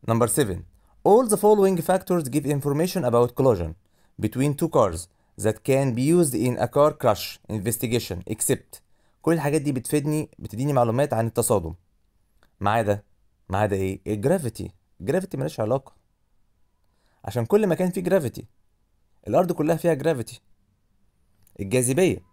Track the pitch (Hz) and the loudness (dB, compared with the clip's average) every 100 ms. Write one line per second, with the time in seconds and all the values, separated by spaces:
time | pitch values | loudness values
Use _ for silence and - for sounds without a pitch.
0 | - 113 117 - 123 87 - _ _ _ | 0 2 2 2 0 -2 -10 _ _ _
1 | - 208 254 208 208 214 190 185 156 190 | 4 4 4 2 4 4 4 2 0 -2
2 | - 180 139 135 139 143 143 143 180 190 | 0 -2 0 -4 -2 -2 0 0 -2 0
3 | 127 120 123 - 131 104 82 80 _ _ | 0 2 2 4 2 4 0 -8 _ _
4 | _ - 107 120 139 143 165 156 107 82 | _ -6 -4 0 -2 0 0 2 2 0
5 | - _ _ - 104 107 - 135 139 117 | -10 _ _ -4 -4 -2 0 0 2 0
6 | 135 175 165 123 123 123 120 - 147 143 | 2 2 2 0 -2 -2 -2 2 2 2
7 | 127 104 - - _ 107 98 117 120 117 | 0 0 -4 -14 _ -6 -4 -4 -2 -2
8 | - 90 90 107 - 131 _ - _ _ | -4 -10 -8 -6 -2 -2 _ -20 _ _
9 | _ _ - 165 147 151 143 127 - 151 | _ _ -2 0 0 -2 -2 -4 -2 -2
10 | 143 151 151 _ - 104 139 139 120 117 | 0 -4 -4 _ -12 -4 0 2 2 2
11 | 143 117 117 - 113 107 82 82 _ _ | 0 0 -2 -2 0 0 -2 -12 _ _
12 | _ _ _ _ _ _ 101 113 104 104 | _ _ _ _ _ _ -2 0 0 -2
13 | - _ _ _ _ 95 107 98 95 95 | -4 _ _ _ _ -2 0 0 -4 -6
14 | - 104 107 185 135 - 87 - _ _ | -6 -4 0 0 -2 -8 -14 -14 _ _
15 | 95 170 185 135 139 - 107 131 - _ | -4 -4 -4 -8 -8 -4 -2 -2 -4 _
16 | _ _ _ _ _ _ _ _ _ _ | _ _ _ _ _ _ _ _ _ _
17 | _ _ - 120 117 208 214 160 185 180 | _ _ -8 -4 2 2 2 0 -2 -2
18 | 175 190 139 - - _ _ _ _ _ | 0 0 0 -8 -18 _ _ _ _ _
19 | _ _ - 120 180 170 156 165 175 156 | _ _ -2 0 0 0 0 0 0 0
20 | 139 147 113 - _ _ _ _ _ _ | 0 -2 -6 -12 _ _ _ _ _ _
21 | _ _ _ _ _ _ 98 123 123 135 | _ _ _ _ _ _ -2 0 0 2
22 | 185 107 - | 2 0 -6